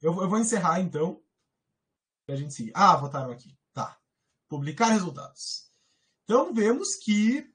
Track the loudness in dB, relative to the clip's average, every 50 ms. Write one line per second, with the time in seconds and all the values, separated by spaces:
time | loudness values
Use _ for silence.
0 | -2 -2 0 0 0 0 2 0 0 0 0 0 0 0 0 0 -2 -2 -2 -2
1 | -2 -2 -4 -10 _ _ _ _ _ _ _ _ _ _ _ _ _ _ _ _
2 | _ _ _ _ _ -8 -8 -8 -8 -8 -8 -10 -10 -8 0 4 6 6 6 6
3 | 2 -4 -6 -6 -6 -6 -10 -12 -16 -20 -20 _ _ _ _ -10 -10 -10 -10 _
4 | _ _ _ _ _ _ _ _ _ _ -8 -6 -6 -6 -2 0 2 2 4 2
5 | 0 -4 -8 -10 -16 -18 -18 -16 -14 -12 -12 -14 -14 _ _ _ _ _ _ _
6 | _ _ _ _ _ 2 2 2 2 2 0 2 2 4 2 2 0 -6 -6 -6
7 | -2 0 2 4 4 2 2 0 -4 -10 _